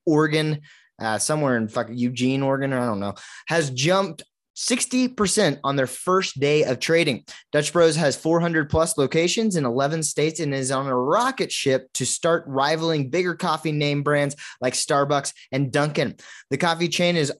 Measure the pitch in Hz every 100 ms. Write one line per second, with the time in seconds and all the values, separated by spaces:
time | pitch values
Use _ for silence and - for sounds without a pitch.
0 | - 151 156 156 156 151 - - _ -
1 | 113 107 - 151 139 120 107 123 110 120
2 | 123 120 127 135 139 135 139 131 123 101
3 | 101 98 - - - 165 143 127 147 190
4 | 196 143 - _ _ - - 240 - 254
5 | 254 254 196 - 180 139 139 139 135 -
6 | - 185 185 135 143 151 - 120 - 165
7 | 160 107 - - - 147 147 170 165 156
8 | 151 - 160 170 170 160 147 160 165 -
9 | 131 160 170 233 220 175 131 120 139 160
10 | 147 - 151 160 151 135 131 135 139 127
11 | 131 196 247 254 160 - 139 131 131 -
12 | 127 - 170 165 160 135 143 160 165 156
13 | 131 165 180 160 180 156 165 151 147 143
14 | 147 147 143 - - - 127 - - 143
15 | 139 143 139 - - 131 139 143 151 147
16 | 127 - - - - 139 175 165 175 -
17 | 175 170 143 -